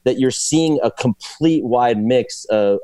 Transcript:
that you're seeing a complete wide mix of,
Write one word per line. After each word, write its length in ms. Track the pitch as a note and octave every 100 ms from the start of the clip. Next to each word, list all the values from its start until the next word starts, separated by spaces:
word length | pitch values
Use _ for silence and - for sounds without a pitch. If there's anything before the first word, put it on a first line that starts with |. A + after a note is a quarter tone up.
that 140 | B2+ B2+
you're 120 | C3
seeing 480 | - - D#3 D#3+ D3
a 80 | A2
complete 720 | - B2 - - - E3 D#3+
wide 380 | A#2+ A#2+ B2 G#2+
mix 440 | A2 B2+ - - -
of, 320 | G#2+ G2+ G2+